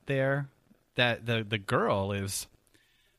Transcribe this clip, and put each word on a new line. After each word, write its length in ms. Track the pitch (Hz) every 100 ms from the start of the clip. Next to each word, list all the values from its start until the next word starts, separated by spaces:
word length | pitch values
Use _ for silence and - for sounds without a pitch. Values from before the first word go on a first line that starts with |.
| -
there. 440 | 135 135 139 139 - _ - _ -
That 300 | 123 113 117
the, 180 | 113 107
the 100 | 107
girl 560 | 95 131 214 104 98
is, 340 | 101 95 - - _ _ _ _ _ _